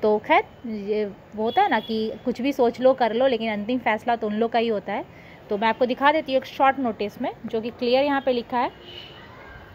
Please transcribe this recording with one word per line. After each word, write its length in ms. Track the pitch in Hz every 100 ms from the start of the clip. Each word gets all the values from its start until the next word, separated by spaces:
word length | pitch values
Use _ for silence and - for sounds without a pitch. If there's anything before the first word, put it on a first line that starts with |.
तो 160 | 220 214
खैर, 520 | - 320 440 - 240
ये 360 | 220 196 214 208
वो 380 | 190 - 208
होता 180 | 220 240
है 80 | 403
ना 100 | 240
कि 340 | 214 220 220 214 -
कुछ 160 | 233
भी 120 | 247
सोच 280 | 277 240 240
लो, 120 | 254
कर 200 | 254 233
लो, 140 | 220 269
लेकिन 240 | 233 226
अंतिम 280 | 208 208 254
फैसला 360 | 240 214 226 233
तो 120 | 220
उन 60 |
लोग 180 | 208 226
का 80 | 233
ही 80 | 233
होता 260 | 208 190
है। 120 | 208 339 - - - -
तो 80 | 208
मैं 100 | 220
आपको 180 | 226 247
दिखा 260 | 254 269
देती 200 | 311 302
हूँ 60 | 262
एक 80 | 269
शॉर्ट 340 | - 269 269
notice 420 | 254 214 208 -
में, 100 | 269 466 226
जो 160 | 226
कि 80 | 226
clear 340 | - 247 254
यहाँ 180 | 285 277
पे 120 | 269
लिखा 260 | 247 233 247
है। 120 | 269 - - - - - - - - - -